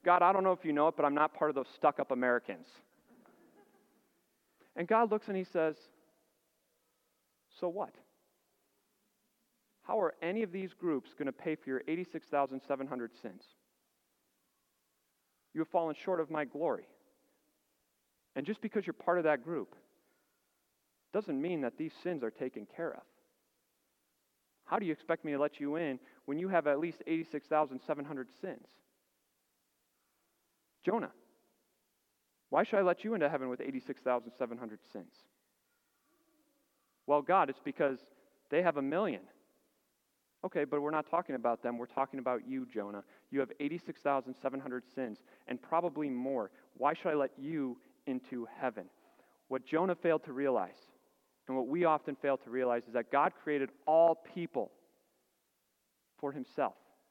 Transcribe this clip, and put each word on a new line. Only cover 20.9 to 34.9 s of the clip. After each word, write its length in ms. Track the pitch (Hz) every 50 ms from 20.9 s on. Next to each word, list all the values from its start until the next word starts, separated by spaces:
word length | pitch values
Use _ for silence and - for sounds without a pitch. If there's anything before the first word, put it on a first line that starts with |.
| _ _ _ _
doesn't 300 | - 208 208 208 151 135
mean 200 | 147 175 180 156
that 140 | 135 120 -
these 160 | - 160 156 - - -
sins 180 | 175 180 147
are 80 | 123 113
taken 340 | - - 135 131 - - 104
care 280 | - - - 165 156
of. 100 | - - - _ _ _ _ _ _ _ _ _ _ _ _ _ _ _ _ _ _ _ _ _ _ _ _ _ _ _ _ _ _ _ _
How 140 | - 165 208
do 80 | 208
you 60 | 170
expect 320 | 156 - - - 165 165 -
me 80 | 160
to 60 | 143 139
let 200 | 147 147 - -
you 160 | 147 143 147
in 240 | 165 170 147 131 127 - - - - _
when 120 | - 143 156
you 100 | 180 190
have 200 | 190 170 147 147
at 100 | 143 143
least 240 | 160 170 160 - - -
eighty-six 400 | 165 160 160 - - 147 - -
thousand 320 | 156 151 156 135 131 131 -
seven 200 | - 156 143 143
hundred 240 | 143 156 135 127 120 - -
sins? 280 | - 190 - - - - _ _ _ _ _ _ _ _ _ _ _ _ _ _ _ _ _ _ _ _ _ _ _ _ _ _ _ _ _ _ _ _ _ _ _ _ _ _ _ _ _ _ -
Jonah, 260 | 175 202 233 156 - - - _ _ _ _ _ _ _ _ _ _ _ _ _ _ _ _ _ _ _ _ _ _ _ _ _ _
why 120 | 131 147
should 160 | 202 - - 202
I 40 |
let 220 | 196 180 175 - -
you 80 | 214 226
into 140 | 196 151 143
heaven 200 | 165 135 131 127
with 120 | 123 123
eighty-six 400 | - 135 135 131 - - 139 -
thousand 300 | - 131 123 120 117 117 - -
seven 180 | 131 117 117
hundred 220 | 120 127 110 107 104 _ -